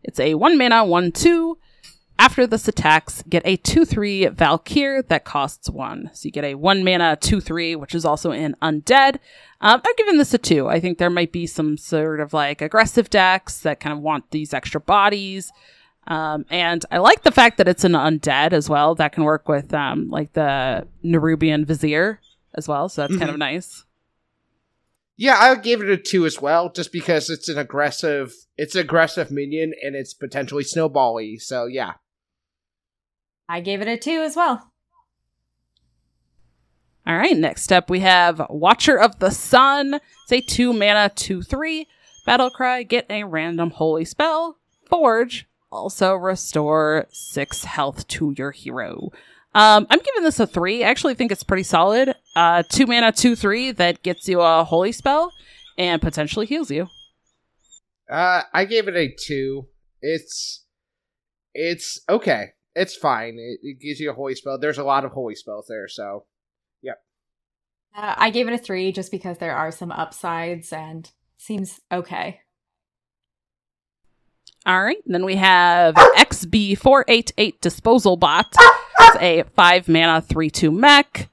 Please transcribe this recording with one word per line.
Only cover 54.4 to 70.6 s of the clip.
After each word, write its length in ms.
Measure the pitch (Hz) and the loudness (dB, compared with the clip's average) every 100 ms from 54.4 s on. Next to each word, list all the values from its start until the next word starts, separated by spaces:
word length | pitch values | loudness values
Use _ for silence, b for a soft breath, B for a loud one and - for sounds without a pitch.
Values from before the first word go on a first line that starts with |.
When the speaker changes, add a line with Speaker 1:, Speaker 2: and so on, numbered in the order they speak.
| 170 160 | 4 4
Speaker 1:
holy 300 | 165 165 190 | 2 0 0
spell 400 | 233 277 294 349 - b b b - | -2 -2 0 -2 -8 b b b -6
and 240 | 180 165 | -2 -2
potentially 440 | 165 156 147 - | -2 -4 -6 -6
heals 260 | 214 294 294 | -4 -6 -6
you. 160 | 143 180 _ _ _ _ _ _ _ _ _ _ _ - | -6 -8 _ _ _ _ _ _ _ _ _ _ _ -10
Speaker 2:
Uh, 340 | 147 180 180 - | -2 0 0 0
I 100 | 165 | -2
gave 240 | 196 226 196 | 0 -2 -2
it 80 | |
a 180 | 175 143 | -4 -4
two. 540 | - - 143 135 135 135 _ _ _ | -6 -8 -6 -6 -8 -14 _ _ _
It's, 640 | 143 160 - - - - _ _ _ _ _ _ _ _ _ | -6 -6 -8 -12 -12 -14 _ _ _ _ _ _ _ _ _
it's 460 | - 165 170 - - - | -8 -8 -8 -12 -12 -4
okay. 460 | 214 190 117 101 _ _ | -2 0 -4 -6 _ _
It's 200 | 165 185 | -8 -8
fine. 400 | - 151 117 117 117 | -4 -4 -4 -8 -14
It, 220 | 117 120 | -16 -16
it 180 | 143 131 | -16 -14
gives 180 | 143 139 | -14 -10
you 100 | 151 | -10
a 40 | |
holy 200 | 127 139 | -8 -10
spell. 220 | - 139 139 | -10 -10 -8
There's 220 | 151 139 | -8 -6
a 40 | |
lot 220 | 139 139 | -2 -2
of 60 | 135 | -4
holy 240 | 135 120 | -10 -12
spells 320 | 104 - 104 107 | -12 -16 -16 -14
there, 180 | 110 98 | -14 -14
so, 380 | - 101 101 _ _ _ _ _ _ | -14 -14 -14 _ _ _ _ _ _
yep. 220 | 131 - _ _ _ _ _ _ _ _ _ | -18 -18 _ _ _ _ _ _ _ _ _
Speaker 3:
Uh, 200 | 208 208 - | -12 -8 -2
I 140 | 226 | -2
gave 160 | 220 226 | 0 -4
it 60 | |
a 40 | 233 | -6
three 340 | - 185 190 | -6 -6 -6
just 200 | 185 185 | -6 -10
because 260 | 185 180 170 | -12 -12 -10
there 180 | 170 | -8
are 140 | 143 160 | -6 -6
some 220 | 165 175 | -8 -12
upsides 840 | 160 160 - 175 165 165 175 | -10 -10 -10 -10 -8 -8 -10